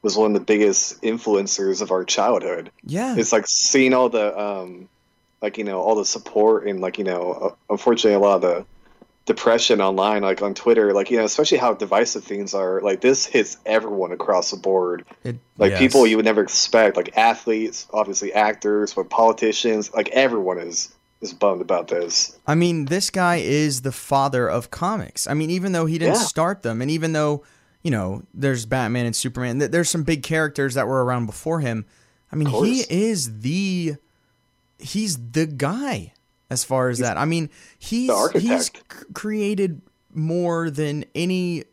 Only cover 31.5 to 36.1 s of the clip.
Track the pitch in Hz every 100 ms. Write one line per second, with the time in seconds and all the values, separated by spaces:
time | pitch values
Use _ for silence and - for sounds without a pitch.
31.5 | 165 131 113 107 _ _ _ _ 151 147
32.5 | 107 220 254 - 175 220 208 123 107 117
33.5 | 175 196 185 160 147 _ _ _ _ _
34.5 | _ _ _ - 202 214 139 117 156 160
35.5 | 139 139 220 285 143 85